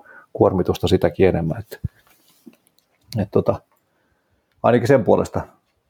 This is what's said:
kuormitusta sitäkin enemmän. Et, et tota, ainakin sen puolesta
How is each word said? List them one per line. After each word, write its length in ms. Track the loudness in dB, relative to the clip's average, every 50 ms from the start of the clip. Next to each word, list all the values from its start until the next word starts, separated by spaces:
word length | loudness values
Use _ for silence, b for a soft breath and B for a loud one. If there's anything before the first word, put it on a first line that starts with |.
| B B B B B B -2
kuormitusta 560 | 0 0 2 2 0 -2 -2 -4 -4 0 0
sitäkin 400 | 0 2 0 -2 0 0 0 0
enemmän. 300 | 2 0 -2 -4 -6 -8
Et, 220 | -10 -14 -14 -12 -12 B B B B B B B B B B B B -20 -20 _ _ _ _ _ _ _ _ _ _ _ -6 -6
et 100 | -6 -2
tota, 300 | -2 0 0 0 -2 -4 -6 _ _ _ _ _ _ _ _ _ _ _ _ _ _ _ _ _ _ _ 0
ainakin 260 | 2 2 2 4 2
sen 160 | 2 2 4
puolesta 360 | 2 2 2 0 -2 -6 -8 -8 -10 _ _ _ _ _ _ _ _